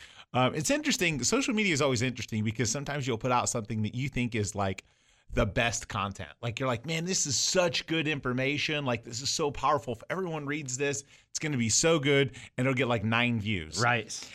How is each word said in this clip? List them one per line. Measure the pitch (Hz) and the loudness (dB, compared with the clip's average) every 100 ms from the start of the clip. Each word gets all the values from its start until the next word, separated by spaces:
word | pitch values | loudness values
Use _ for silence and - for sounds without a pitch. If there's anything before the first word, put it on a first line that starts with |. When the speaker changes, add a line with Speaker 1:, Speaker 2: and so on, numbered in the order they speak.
| - - - | -20 -20 -4
Speaker 1:
Um, | 123 127 | 2 2
it's | 156 147 | 2 0
interesting. | 294 294 - 180 147 | 0 0 0 0 0
Social | - 240 277 | 2 2 2
media | 214 202 | 2 2
is | 143 | 2
always | 143 120 | 2 2
interesting | 127 120 - 110 | 0 -2 -4 -2
because | 107 110 135 | 0 0 -2
sometimes | 143 135 143 131 | -2 -4 -4 -4
you'll | 113 | -2
put | 127 | 0
out | 123 104 | 2 2
something | 120 104 110 | -2 -4 -2
that | 107 | -2
you | 120 135 | -2 -4
think | 135 120 | -2 -2
is, | 117 101 | 0 -2
like, | 101 98 98 - _ _ _ - | -2 -2 -4 -10 _ _ _ -6
the | - | 0
best | 113 107 117 113 - | 0 2 0 -2 -4
content. | 104 101 98 76 - | -4 -4 -6 -12 -8
Like, | 117 110 | -6 -4
you're | 131 | -2
like, | 117 143 | -2 -2
"Man, | 165 | -4
this | 170 185 147 | -2 -2 0
is | - | 0
such | - 185 175 - - | 2 4 4 2 0
good | 160 151 | 0 0
information. | 147 127 123 135 147 - 147 | 0 0 0 0 0 -2 -2
Like, | 139 117 | 0 -2
this | 117 117 | -4 -6
is | 135 | -4
so | - 147 | 0 -2
powerful. | 127 135 151 - | 0 2 2 0
If | 113 - | -8 -6
everyone | 170 185 160 139 | -4 -4 -4 -4
reads | 151 135 123 | -4 -4 -2
this, | 143 139 - - _ | -2 -2 -6 -18 _
it's | - | -6
gonna | 156 139 | -2 0
be | 113 | 2
so | - 165 165 | 4 6 4
good." | 139 139 139 - - - | 6 4 4 0 -8 -2
And | |
it'll | 131 131 | 0 2
get, | 123 | 2
like, | 120 | 2
nine | 107 113 120 117 | 2 2 4 2
views. | 101 98 78 82 | 0 -2 -2 0
Speaker 2:
Right. | 120 120 104 - - | 2 2 -2 -10 -12